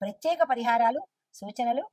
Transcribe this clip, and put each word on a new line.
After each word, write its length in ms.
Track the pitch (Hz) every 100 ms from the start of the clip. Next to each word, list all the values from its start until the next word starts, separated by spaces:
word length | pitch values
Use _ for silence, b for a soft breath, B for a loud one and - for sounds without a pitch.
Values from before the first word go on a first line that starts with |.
ప్రత్యేక 380 | 196 202 311 339
పరిహారాలు, 640 | 320 240 233 233 226 277 381 _ _
సూచనలు. 540 | - 202 233 240 254 427